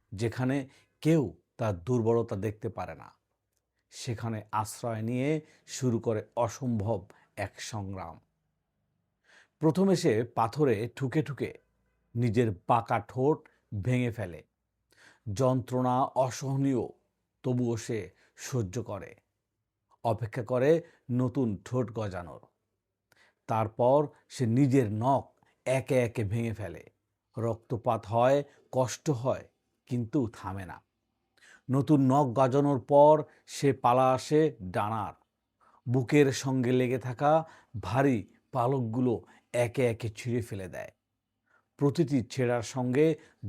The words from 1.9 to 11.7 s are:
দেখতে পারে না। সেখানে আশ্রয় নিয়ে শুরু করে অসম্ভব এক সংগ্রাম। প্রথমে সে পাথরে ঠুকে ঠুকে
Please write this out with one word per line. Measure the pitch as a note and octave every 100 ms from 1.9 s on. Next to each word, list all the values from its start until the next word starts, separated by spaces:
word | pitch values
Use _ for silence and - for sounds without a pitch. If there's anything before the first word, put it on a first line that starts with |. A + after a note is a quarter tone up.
| B2 A2+ A#2 A2+ G#2
দেখতে | G#2+ G#2 A2+
পারে | - F2 D2
না। | - _ _ _ _ _ _ _ _
সেখানে | - - A2 A2+ A2 -
আশ্রয় | G#2+ G#2+ - A#2+ A2
নিয়ে | A2 B2 C#3 D#3 D3+ _ -
শুরু | - B2+ A2+
করে | A#2 G#2+ - -
অসম্ভব | A#2+ - B2+ A2+ G2 G#2+ F#2+ - _ -
এক | F#2+ -
সংগ্রাম। | - A2 G2 F#2+ E2+ D#2+ _ _ _ _ _ _ _ _ _ _ _ _ _ -
প্রথমে | D#3 E3+ G3 F3+
সে | F3 A2
পাথরে | A2+ - A2+ C3+ C#3+ G#2 A#2 -
ঠুকে | C3 D#3
ঠুকে | D3 C3 A#2+ - _